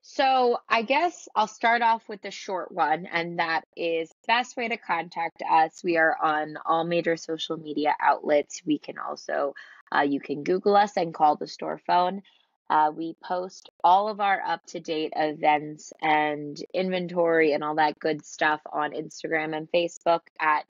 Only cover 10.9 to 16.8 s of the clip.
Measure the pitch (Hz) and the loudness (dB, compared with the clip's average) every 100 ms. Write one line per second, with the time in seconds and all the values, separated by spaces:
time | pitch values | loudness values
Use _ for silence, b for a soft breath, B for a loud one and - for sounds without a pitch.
10.9 | - 165 160 151 147 160 - 156 156 - | 0 -4 2 2 2 -6 -8 -8 -8 0
11.9 | 175 180 196 b b b b _ 156 151 | 2 2 -2 b b b b _ 2 2
12.9 | 156 165 - - 180 185 - - _ 170 | 0 -10 -10 -6 -6 -6 -14 -20 _ 4
13.9 | 185 214 202 202 190 - 165 - 175 165 | 6 4 -2 0 0 -2 -6 -6 -12 -6
14.9 | 156 156 - 156 151 151 151 151 151 - | -4 -4 -2 -2 2 2 2 0 -12 -18
15.9 | - 160 151 151 147 147 147 - - | -6 0 2 2 -2 -8 -10 -6 -4